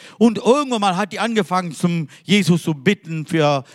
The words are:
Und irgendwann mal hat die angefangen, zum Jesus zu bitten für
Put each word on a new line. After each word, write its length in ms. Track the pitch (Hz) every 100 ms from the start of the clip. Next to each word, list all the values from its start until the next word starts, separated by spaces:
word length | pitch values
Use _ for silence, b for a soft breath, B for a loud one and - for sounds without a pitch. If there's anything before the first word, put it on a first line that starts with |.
| B B
Und 220 | 233 202
irgendwann 420 | 208 285 285 233
mal 160 | 202 175
hat 160 | 208
die 60 | 196
angefangen, 540 | 220 220 180 185 175
zum 360 | - 175 170 147 B
Jesus 400 | - 202 170 175
zu 100 | -
bitten 540 | 147 131 202 160 160 151
für 380 | 165 147 139 127